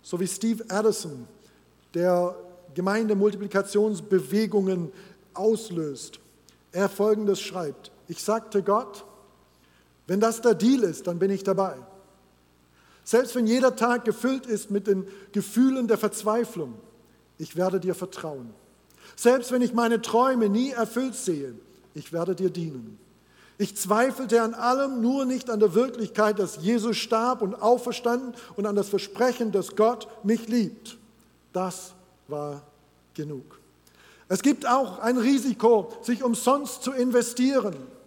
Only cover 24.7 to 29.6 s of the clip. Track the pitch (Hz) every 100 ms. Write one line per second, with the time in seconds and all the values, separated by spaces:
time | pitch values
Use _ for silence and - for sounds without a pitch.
24.7 | 262 277 262 226 269 254 254 - 220 214
25.7 | 175 262 240 214 - 214 208 180 151 170
26.7 | 240 226 208 - 220 240 247 196 226 214
27.7 | 247 247 - 233 240 254 233 - - 208
28.7 | 202 196 202 - - 254 247 226 196